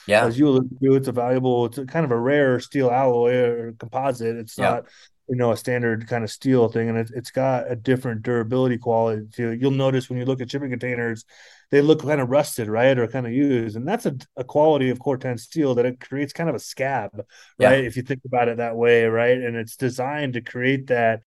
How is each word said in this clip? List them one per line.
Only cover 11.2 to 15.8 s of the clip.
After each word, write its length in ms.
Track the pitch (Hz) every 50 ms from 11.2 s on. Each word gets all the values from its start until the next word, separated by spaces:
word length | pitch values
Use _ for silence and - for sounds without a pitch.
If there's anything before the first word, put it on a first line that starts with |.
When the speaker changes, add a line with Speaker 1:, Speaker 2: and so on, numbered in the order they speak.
| - _ _ - - - - - _ _
Speaker 2:
they 120 | - 143 143
look 180 | 151 156 151
kind 220 | - 139 151 143 131
of 80 | 120
rusted, 360 | 131 147 147 - - - 113
right, 320 | 104 107 113 123 135 135 123
or 80 | 117
kind 200 | 110 135 135 123
of 60 | 117 117
used, 420 | 135 147 143 131 120 113 113 104
and 100 | 113 123
that's 200 | 156 208 233 -
a, 100 | 190 139 123 - - _ -
a 40 | 127
quality 440 | - - 147 151 160 156 139 131 127
of 100 | 123 127
core 200 | - 143 135 127
ten 180 | - 131 123
steel 380 | 113 - - - 165 147 135 123
that 100 | 120